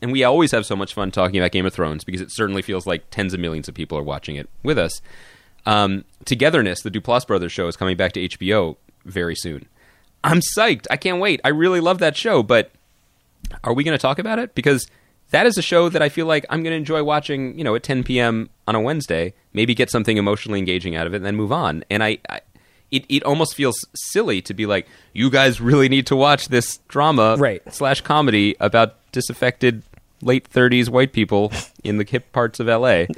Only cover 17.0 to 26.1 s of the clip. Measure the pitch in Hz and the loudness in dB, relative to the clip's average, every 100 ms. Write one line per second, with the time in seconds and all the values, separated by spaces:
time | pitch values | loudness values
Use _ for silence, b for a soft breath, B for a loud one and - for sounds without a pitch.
17 | 147 151 147 139 131 - 139 113 - 131 | 0 -2 -2 -6 -6 -4 -2 -2 -2 -2
18 | 123 127 120 113 113 _ - 110 117 156 | 0 0 2 0 -6 _ -4 -2 0 -4
19 | 139 82 85 - _ 107 117 117 123 120 | -2 -4 -4 -8 _ -2 0 2 0 0
20 | 107 107 101 104 - 101 90 90 90 82 | 0 2 2 -2 -2 -4 -2 -2 -4 -6
21 | 82 101 98 107 104 156 113 78 - 104 | -4 -4 -4 -4 -2 -2 -2 -6 -4 -2
22 | 110 - - - _ b b b b 131 | -2 -2 -8 -16 _ b b b b -6
23 | - 139 - 147 160 - 135 - - - | -2 -2 0 0 -2 0 -2 -2 -10 -14
24 | - 190 214 98 - 101 104 98 - b | -4 -2 0 -2 -6 -6 -2 -2 -2 b
25 | b - 127 135 135 110 117 143 135 135 | b -2 2 4 4 2 4 6 6 4
26 | 123 | 2